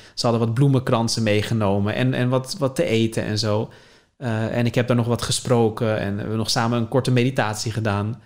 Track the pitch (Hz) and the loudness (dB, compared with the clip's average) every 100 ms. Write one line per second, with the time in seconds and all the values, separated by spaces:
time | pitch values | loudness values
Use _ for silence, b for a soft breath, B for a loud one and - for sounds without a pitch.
0 | B B 123 117 117 113 143 135 131 120 | B B 0 2 2 2 4 4 2 0
1 | 117 120 110 104 101 113 101 101 101 - | 0 0 2 2 2 0 2 2 0 0
2 | 127 131 123 131 131 - 135 131 - 113 | 0 0 0 0 -2 -4 -4 0 0 2
3 | 113 113 - 107 110 107 117 B B B | 0 0 -2 -2 0 -2 -2 B B B
4 | B - 127 110 110 120 120 127 120 120 | B -10 -4 -2 -2 0 0 0 0 0
5 | 117 120 - - - 120 113 107 113 110 | 0 -2 -2 -4 2 4 4 2 -2 -2
6 | 101 101 113 110 110 131 117 120 113 131 | -2 -4 -4 -4 -2 0 0 0 0 0
7 | 123 123 123 131 107 110 117 110 107 101 | 2 2 2 0 -2 -2 -6 -4 0 0
8 | 104 117 | -2 -6